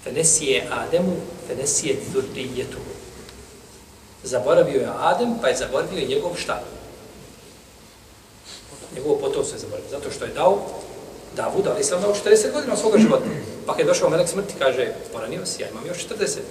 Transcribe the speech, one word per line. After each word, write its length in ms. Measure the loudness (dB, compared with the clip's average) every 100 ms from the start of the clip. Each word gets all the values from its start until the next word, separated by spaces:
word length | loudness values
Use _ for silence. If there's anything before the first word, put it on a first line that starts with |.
Fenesije 640 | -6 0 2 2 2 2 0
Ademu, 460 | -4 0 2 2 0 -6 -12 -8
fenesije 500 | -4 0 0 0 -2 0
zurrijetu. 680 | -2 -2 -6 -6 -6 -6 -8 -12 -14 -16 -18 -18 -18 -20 -20 -20 -20 -20 -20 -20 -14
Zaboravio 580 | -2 0 4 6 6 2
je 100 | 0 0
Adem, 360 | 2 2 2 2
pa 80 | 0
je 80 | 0
zaboravio 420 | 0 -2 -2 -2
i 80 | 0
njegov 280 | 0 -2 -4
šta? 260 | -4 -4 -6 -14 -18 -18 -20 -20 -20 -20 -20 -20 -20 -20 -20 -20 -20 -20 -20 -20 -18 -18 -18 -18 -14
Njegovo 220 | -6 0 2
potomstvo 400 | 2 0 -2 -4
je 40 |
zaboravio. 300 | -10 -10 -8
Zato 200 | -8 -8
što 140 | -8
je 100 | -6
dao 240 | 4 4 4 0 -10 -12 -14 -16 -16 -12 -4
Davud, 300 | -2 2 2
ali 180 | 2
sam 160 | 0 2
dao 140 | 2
četrdeset 380 | 2 6 6 6
godina 240 | 0 0 2
svoga 220 | 6 8
života. 260 | 8 6 2 -4 -8 -10 -6
Pa 60 |
kad 60 | 0
je 60 |
došao 260 | 4 4 4
melek 180 | 4 2
smrti, 260 | 0 -4 0
kaže, 340 | 0 2 -2 -4 -10
„Poranio 340 | -8 -8 -6 -6
si, 160 | -6
ja 60 | -8
imam 180 | -8 -8
još 120 | -8
četrdeset.” 460 | -8 -2 -2 -2 -8